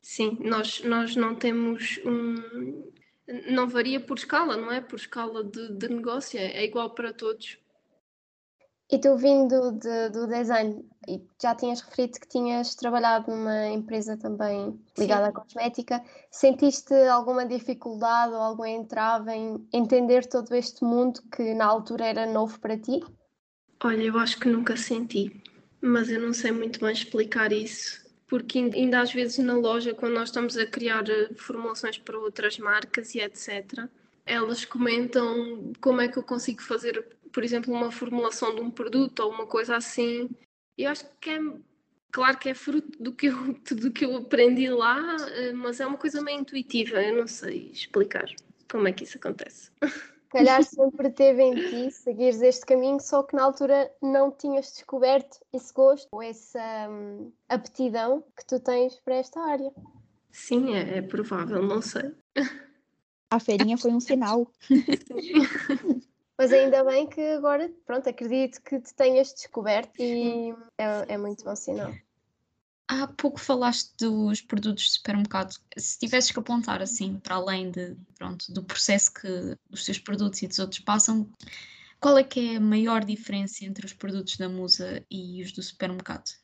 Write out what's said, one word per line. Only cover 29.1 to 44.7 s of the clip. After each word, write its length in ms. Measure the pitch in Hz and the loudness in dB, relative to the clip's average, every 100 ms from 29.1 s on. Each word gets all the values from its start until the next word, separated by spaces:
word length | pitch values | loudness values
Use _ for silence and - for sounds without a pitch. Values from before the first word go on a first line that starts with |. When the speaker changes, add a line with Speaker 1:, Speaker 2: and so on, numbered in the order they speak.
Speaker 1:
vezes 260 | 247 247 240 | 0 -2 0
na 160 | 247 240 | 0 2
loja, 380 | 233 233 240 | 2 0 -2
quando 200 | 226 233 | -4 -2
nós 160 | 233 233 | -2 -2
estamos 280 | 240 240 233 | -4 -4 -2
a 80 | 220 | -4
criar, 440 | - 233 220 214 | -2 -2 -2 0
eh, 200 | 214 214 214 | 0 0 -4
formulações 600 | - 233 233 220 226 214 | -10 -8 -6 -6 -6 -8
para 200 | - 220 | -10 -8
outras 400 | 220 202 208 208 | -8 -2 -4 -2
marcas 560 | 208 208 208 - 226 233 | 0 0 0 -6 -4 -8
e 40 | |
et 160 | 208 - | -8 -8
cetera, 540 | - 202 196 - 240 _ _ _ - | -10 -10 -10 -12 -12 _ _ _ -4
elas 400 | 240 226 233 - | -2 -2 -4 -8
comentam 1080 | 247 240 233 247 254 240 233 233 233 190 - | -2 0 0 2 0 0 -2 -4 -8 -12 -2
como 220 | 269 254 | 2 2
é 60 | 240 | 2
que 100 | 247 | -2
eu 60 | |
consigo 380 | - 247 247 226 | -6 -6 -4 -8
fazer, 440 | - 240 240 226 - _ - | -6 -4 -4 -6 -10 _ -8
por 120 | - | -4
exemplo, 300 | 233 240 233 | -2 -2 -2
uma 180 | 240 233 | -2 -2
formulação 640 | 233 240 240 233 220 233 220 | -4 -6 -2 -2 0 -2 -2
de 60 | |
um 100 | 233 | -6
produto 480 | - 226 262 269 - | -6 -2 2 2 0
ou 120 | 214 | -4
uma 140 | 220 220 | -4 -4
coisa 300 | 226 240 233 | -2 0 -2
assim. 540 | 233 - 240 240 247 - _ _ _ - | -2 -2 0 0 -6 -8 _ _ _ -4
Eu 120 | 269 | -4
acho 160 | 294 - _ | -4 -10 _
que 80 | 320 | -8
é, 100 | 311 302 - _ _ _ _ _ | -6 -6 -8 _ _ _ _ _
claro 260 | - 254 262 | 0 0 2
que 120 | 269 | -4
é 60 | 262 | -6
fruto 460 | - 294 - - | -2 -2 -4 -10
do 120 | 233 | -12
que 140 | 247 285 | 0 0
eu, 80 | 254 | 0
<laughs> 400 | 262 247 - 226 | -6 -8 -6 -4
do 160 | 240 | -4
que 140 | - 269 | -2 -2
eu 120 | 254 | -4
aprendi 520 | - 214 240 254 | 0 6 6 6
lá, 460 | 262 | 2